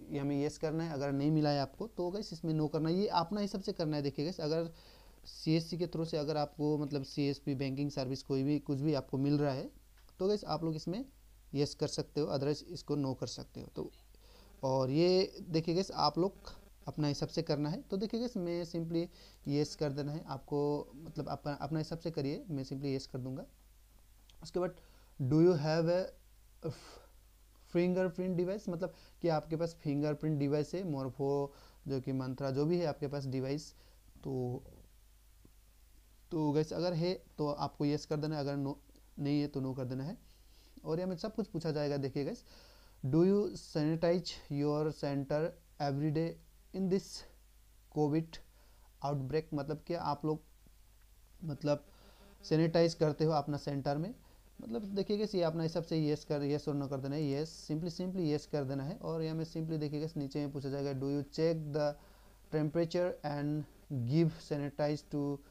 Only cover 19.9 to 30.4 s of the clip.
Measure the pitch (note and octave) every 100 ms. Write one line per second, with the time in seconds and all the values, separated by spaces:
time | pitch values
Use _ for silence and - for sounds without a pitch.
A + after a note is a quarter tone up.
19.9 | C#3 C#3+ D#3+ - C3+ - D3 D3 D3 -
20.9 | C3 D#3 - - C#3 D3+ C#3+ C#3+ D#3 D#3
21.9 | E3 E3 D#3+ C#3 F#3+ A#3 C#3 C3+ C#3 C#3+
22.9 | C3+ - C3 C3 C3+ C4+ - - - -
23.9 | - - - - - D#3+ F3+ F3+ - -
24.9 | - - - C3 D#3 F3 C#3+ D#3 E3 E3
25.9 | F3+ F#3+ - - - - - D#3+ - -
26.9 | - - - - - - - - F3 F3+
27.9 | F3+ F#3 F3+ F#3 F3 F3+ G#3 G3 E3 F3+
28.9 | - - - E3+ D#3 D#3 D#3+ E3 - D3+
29.9 | C#3+ D3+ D3 D#3 D3